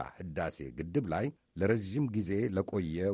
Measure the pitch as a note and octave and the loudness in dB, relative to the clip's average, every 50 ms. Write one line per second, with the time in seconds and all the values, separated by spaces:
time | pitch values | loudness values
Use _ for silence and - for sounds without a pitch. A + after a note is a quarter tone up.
0 | C2+ C2+ - - F#2 F2 D2+ F#2 E2+ D#2+ - - D2 C2 A#1 C2+ D#2 E2+ F2 D3 | -2 -4 -8 -10 -10 -6 -4 -2 -2 -2 -4 -6 -8 -8 -6 -6 -6 -2 0 0
1 | B2 F2+ D#2 F2 A2+ C#3+ - _ _ _ _ E2 F#2+ G2+ A2+ A2+ G2+ F#2+ G#2 C#3 | 0 2 0 0 0 -2 -4 _ _ _ _ 2 4 4 4 2 0 -2 0 0
2 | D3 B2 G#2 G#2+ G2 E2+ G2 G2+ A#2 B2 F#2+ F#2+ F#2+ - - G2+ F2+ D#2+ D#2+ E2+ | 0 2 0 0 0 0 0 0 0 2 2 0 0 0 0 0 0 0 0 0
3 | F#2 G2+ | 2 2